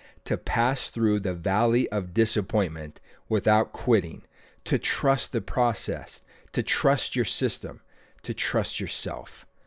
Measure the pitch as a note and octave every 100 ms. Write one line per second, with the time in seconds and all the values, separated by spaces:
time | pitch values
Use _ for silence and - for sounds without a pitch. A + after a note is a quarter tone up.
0 | - - - G#2 - A#2 A#2+ C3+ - -
1 | A2+ G#2 F#2+ F2+ F2+ G2 A#2 A#2 C3 G#2+
2 | F2+ F#2 A2+ - F#2+ A2 F2+ D#2+ D2+ -
3 | - - - A2 G#2+ G#2+ A2 - - A2
4 | D#2+ D#2+ - _ - _ - C3+ - -
5 | C#3 C3+ - A#2 G2 - A#2+ A2+ - D#2+
6 | - - _ - - - A#2 - C#3+ C#3
7 | - B2+ A2+ - B2+ - F2 - _ -
8 | - - - A2+ - A#2 G2+ - F#2 -
9 | - B1 B1 - - _